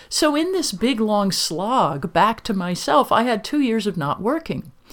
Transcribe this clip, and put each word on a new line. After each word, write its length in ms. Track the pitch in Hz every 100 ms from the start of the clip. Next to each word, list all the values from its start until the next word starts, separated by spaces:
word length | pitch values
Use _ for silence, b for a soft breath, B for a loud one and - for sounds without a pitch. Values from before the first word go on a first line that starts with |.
| B
So 280 | - 302 294
in 160 | 349
this 180 | 370 -
big, 300 | 175 240 220
long 320 | 214 208 196
slog 800 | - - 151 220 254 156 139 180
back 300 | 165 208 226
to 100 | -
myself, 560 | 190 175 180 - 294 -
I 120 | 220
had 180 | 247 214
two 180 | - 294
years 260 | 254 226 202
of 100 | 170
not 240 | 143 -
working. 500 | 208 320 - 139 - - B